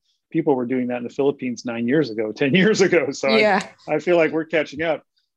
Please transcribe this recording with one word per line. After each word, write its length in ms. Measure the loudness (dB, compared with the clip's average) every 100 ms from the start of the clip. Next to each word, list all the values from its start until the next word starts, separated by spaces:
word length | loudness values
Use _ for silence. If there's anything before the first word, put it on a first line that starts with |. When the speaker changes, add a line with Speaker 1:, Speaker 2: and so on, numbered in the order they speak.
| _ _ _
Speaker 1:
people 260 | -2 2 0
were 100 | 0
doing 220 | -2 -2
that 100 | -6
in 60 |
the 60 | -8
Philippines 540 | -2 -2 0 -6 -8
nine 240 | -8 -4 0
years 220 | 0 0
ago, 220 | -2 -6
<laughs> 40 | -2
ten 180 | 0
years 280 | 2 2 4
ago. 300 | 4 2 0
So 180 | -2 0
I, 80 | 2
Speaker 2:
Yeah. 280 | 4 2 -2 -14 -6
Speaker 1:
I 120 | -4
feel 180 | 2 2
like 160 | 2
we're 100 | 0
catching 380 | -2 -2 -2 -4
up, 220 | -4 -4 _ _ _